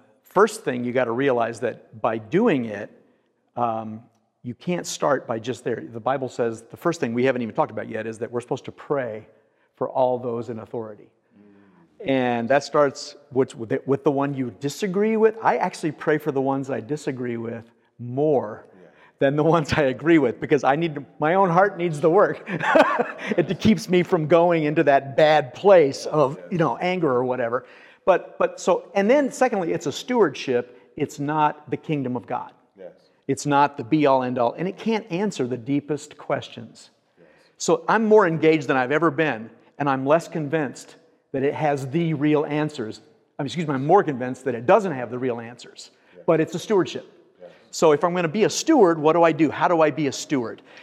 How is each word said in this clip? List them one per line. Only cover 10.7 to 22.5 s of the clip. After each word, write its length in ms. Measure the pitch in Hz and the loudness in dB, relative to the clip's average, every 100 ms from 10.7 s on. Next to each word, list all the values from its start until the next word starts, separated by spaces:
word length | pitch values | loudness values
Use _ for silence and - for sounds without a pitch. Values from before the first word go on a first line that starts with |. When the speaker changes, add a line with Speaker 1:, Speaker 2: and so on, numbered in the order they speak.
| 123 110 104 - _ _ _ 104 101 101 _ _ _ 196 | -12 -12 -16 -20 _ _ _ _ _ _ _ _ _ -2
Speaker 1:
And 420 | 135 127 120 117 | 0 0 -2 2
that 140 | 139 | 0
starts 520 | - 151 143 135 - - _ | 2 2 0 0 -16 -20 _
with, 240 | 123 131 139 | -2 -2 -4
with 140 | 110 | -6
the, 120 | 135 - | -6 -2
with 180 | 135 | -2
the 80 | 156 | 0
one 220 | 139 139 | 0 -4
you 180 | 135 123 107 | -4 -8 -6
disagree 580 | 143 - 208 185 214 220 | -10 -6 -4 -2 0 2
with. 180 | 220 220 | 2 2
I 160 | 143 233 | 0 0
actually 340 | 185 - 160 | -2 -4 -8
pray 260 | - - 151 | -4 -2 0
for 140 | 156 | 0
the 100 | 135 | -2
ones 280 | 135 135 131 | -2 -2 -4
I 100 | 123 | -8
disagree 560 | 110 151 - 131 123 117 | -6 -8 -6 -6 -6 -6
with 340 | 113 117 - _ _ _ | -8 -10 -14 _ _ _
more 680 | 120 127 151 139 107 113 - - | -10 -2 0 0 -2 -10 -18 -20
Speaker 2:
Yeah. 60 | - _ _ _ | -20 _ _ _
Speaker 1:
than 160 | 139 147 | 0 2
the 60 | |
ones 300 | 156 165 143 | 4 2 2
I 100 | - | 0
agree 360 | 139 120 143 165 | 0 0 4 4
with, 200 | 127 110 | 4 -2
because 240 | 147 147 | 0 2
I 120 | 131 147 | 2 0
need 200 | 170 147 | 0 -6
to, 100 | 139 _ | -12 _
my 140 | 151 190 | 0 2
own 140 | 190 | 4
heart 280 | 170 202 190 | 4 2 0
needs 220 | 175 147 | -4 0
the 80 | 160 | 2
work. 380 | 175 160 160 | 4 2 0
<laughs> 120 | - | -8